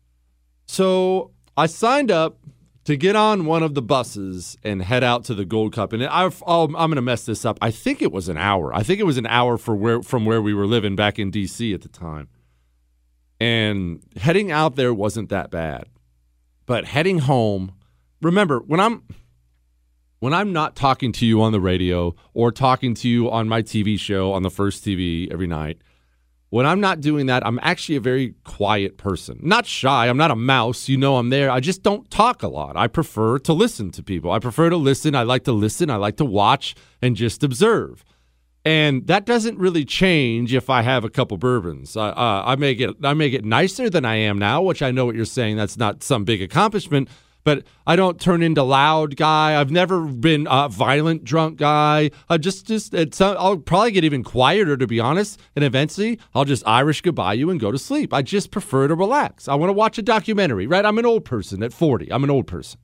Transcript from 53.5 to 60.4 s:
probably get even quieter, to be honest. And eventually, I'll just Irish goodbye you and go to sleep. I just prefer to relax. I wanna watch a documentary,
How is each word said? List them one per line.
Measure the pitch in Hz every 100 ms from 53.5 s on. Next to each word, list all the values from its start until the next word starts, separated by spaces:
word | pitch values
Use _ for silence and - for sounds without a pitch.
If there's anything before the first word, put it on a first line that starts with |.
| 196
probably | - 175 233
get | 190
even | 160 143
quieter, | 104 117 127 196 180 139
to | 120
be | 113
honest. | 117 170 208 - _ -
And | 143
eventually, | 131 147 - 220 233 - 123
I'll | 139
just | 135 110
Irish | 117 147 147
goodbye | 180 107 92
you | 110 156
and | 175
go | 104
to | 135
sleep. | - 294 262
I | 135
just | 127 196 -
prefer | 208 - 135 139
to |
relax. | 165 196 285 214 - -
I | 143
wanna | 175
watch | 202 220 220
a |
documentary, | 208 214 185 208